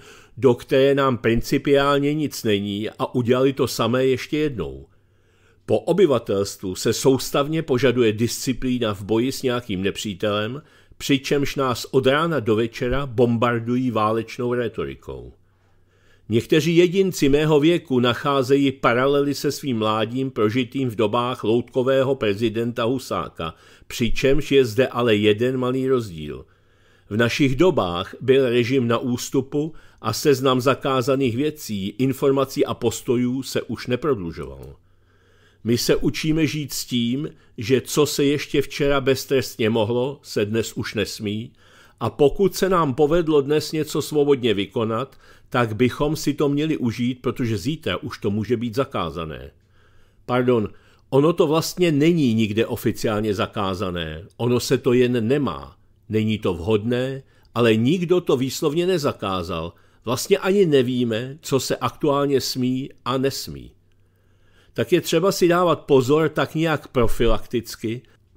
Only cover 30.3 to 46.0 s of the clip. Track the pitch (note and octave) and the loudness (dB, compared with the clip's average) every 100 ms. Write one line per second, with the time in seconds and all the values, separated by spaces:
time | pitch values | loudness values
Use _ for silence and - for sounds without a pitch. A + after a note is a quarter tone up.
30.3 | C3 C3 B2+ C3 B2 C#3+ C3 A#2+ C3+ C3 | 2 2 2 2 0 0 0 0 0 0
31.3 | A2+ D3+ D3+ - G#2 F#2+ - C3+ B2+ C#3+ | 0 -4 -4 -8 -6 -6 -2 -2 2 2
32.3 | C#3 C3+ C#3 C#3 A2+ A#2+ - - A#2+ B2 | 2 0 0 -2 0 -2 -4 -2 0 0
33.3 | C3 B2+ - - A2+ - B2 E3 A#2 E2+ | -4 -4 -6 -6 -8 -6 -4 -2 -2 -4
34.3 | E2+ C2+ C2+ C#2+ C2+ _ _ _ _ _ | -10 -12 -14 -18 -20 _ _ _ _ _
35.3 | _ _ _ G#2+ A#2+ - G3 D#3+ - D#3 | _ _ _ -2 0 2 0 0 -2 -2
36.3 | D#3 D3+ D#3 C#3 - - B2 A#2 C3 D#3 | 0 0 -2 -8 -10 -4 -2 -2 -2 -6
37.3 | - _ - A2 B2+ - - D3 - C#3+ | -12 _ -12 0 0 0 0 0 2 0
38.3 | D3 - D3 - - C#3+ C#3+ C3 C3 - | 0 -2 -2 -2 -2 0 2 2 0 0
39.3 | C3+ A2 - A2 A#2 G#2+ A#2+ C3 C#3 - | -2 -2 -2 0 2 0 0 -2 -6 -6
40.3 | B2 G#2 A2+ - - A2+ A2 F#2+ - G#2+ | -4 0 -2 -2 -6 -6 -4 -4 -4 -6
41.3 | G#2+ A#2+ - _ - - _ A2+ - C#3+ | -6 -8 -16 _ -20 -20 _ -6 2 2
42.3 | - F#3+ - F#3 F#3 D3+ B2 D3 E3+ D#3+ | 4 0 2 2 2 2 2 2 2 2
43.3 | D3+ C3+ D3+ D3+ D#3 D3+ D#3 - D3+ C#3+ | 2 2 0 -2 -4 -4 -4 -2 0 2
44.3 | C#3 A#2 G2+ G2 B2 A2 A2+ C3+ - - | 2 2 0 -2 -4 -2 -4 -6 -12 -20
45.3 | - - B2+ A#2 G#2+ B2 - | -20 -6 -2 -2 2 0 2